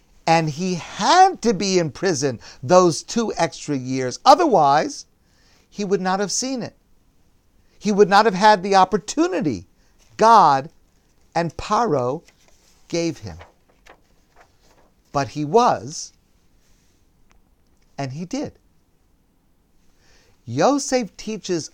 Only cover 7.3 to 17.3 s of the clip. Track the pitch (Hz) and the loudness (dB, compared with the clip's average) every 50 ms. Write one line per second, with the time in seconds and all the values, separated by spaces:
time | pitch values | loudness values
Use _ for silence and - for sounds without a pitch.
7.3 | _ _ _ _ _ _ _ _ _ _ - 202 214 190 208 175 196 196 214 226 | _ _ _ _ _ _ _ _ _ _ -4 -2 2 2 4 4 4 4 4 2
8.3 | 190 180 202 214 214 202 175 202 196 190 185 185 - 202 - - - - 320 359 | 2 2 4 4 4 4 2 2 4 4 4 2 0 -4 -6 -4 -4 -2 -2 -2
9.3 | 370 330 226 151 117 90 85 _ _ _ _ _ _ _ _ _ _ - 214 220 | -2 -2 -4 -4 -4 -6 -10 _ _ _ _ _ _ _ _ _ _ 2 4 6
10.3 | 233 214 185 156 139 135 135 139 _ _ _ _ _ _ _ _ _ _ _ _ | 6 6 6 6 4 2 -2 -6 _ _ _ _ _ _ _ _ _ _ _ _
11.3 | - 165 170 165 - - - - 208 214 240 220 151 139 120 123 135 170 - _ | -6 -4 -4 -4 -6 -10 -8 -4 -2 -2 0 0 -2 -2 -2 -4 -6 -8 -10 _
12.3 | _ _ _ _ _ _ _ _ _ _ _ - - 170 170 170 156 - - 104 | _ _ _ _ _ _ _ _ _ _ _ -8 -6 -4 -4 -4 -6 -8 -12 -16
13.3 | 80 85 85 _ _ _ _ _ _ _ _ - - _ _ _ _ _ _ _ | -16 -16 -20 _ _ _ _ _ _ _ _ -20 -20 _ _ _ _ _ _ _
14.3 | _ _ _ _ _ _ _ _ _ _ _ _ _ _ _ _ - 139 139 113 | _ _ _ _ _ _ _ _ _ _ _ _ _ _ _ _ -6 -6 -6 -6
15.3 | - 147 151 143 156 226 240 233 151 104 95 127 165 - - - _ _ _ _ | -8 -8 -6 0 0 2 2 2 0 -2 -6 -12 -14 -14 -16 -16 _ _ _ _
16.3 | _ _ _ _ _ _ _ _ _ _ _ _ _ _ _ _ _ _ _ _ | _ _ _ _ _ _ _ _ _ _ _ _ _ _ _ _ _ _ _ _